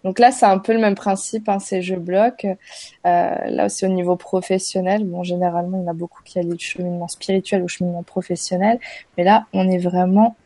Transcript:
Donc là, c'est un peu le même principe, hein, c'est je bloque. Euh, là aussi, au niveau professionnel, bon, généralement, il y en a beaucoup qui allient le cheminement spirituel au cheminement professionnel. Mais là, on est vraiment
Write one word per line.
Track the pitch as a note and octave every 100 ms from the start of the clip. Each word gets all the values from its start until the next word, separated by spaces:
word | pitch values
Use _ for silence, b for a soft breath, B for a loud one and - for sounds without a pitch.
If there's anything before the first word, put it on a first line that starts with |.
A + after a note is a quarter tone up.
Donc | F#3+ F#3
là, | A#3+
c'est | C4 G#3+
un | F#3+
peu | G3
le | A3+
même | G#3+ G3
principe, | G#3 F#3+ - A3 G#3+
hein, | G3
c'est | - F#3
je | F3+ F#3
bloque. | E3+ F#3+ A#3 B3 G3+
Euh, | F#3 - - - _ F3 F3 F3 - -
là | - G3+
aussi, | - F#3+
au |
niveau | F#3 F3+ F3+
professionnel, | - F#3 F3+ F#3+ - F#3+ F#3 G#3
bon, | G3+ F3
généralement, | F3+ F3 F3+ E3+ F3 F#3+
il |
y | F3
en |
a | E3
beaucoup | E3+ -
qui | - F#3
allient | E3+
le | E3+
cheminement | - - F3+ F3 F3
spirituel | - - F#3+ - G3
au | F3
cheminement | - F3+ F3
professionnel. | F3+ - - F3 - F3+ G3+ A#3+ B B B -
Mais |
là, | F3+ A3 A3
on | F#3+ F#3
est | F3+
vraiment | F3+ F3+ F#3 G3 A3+ A3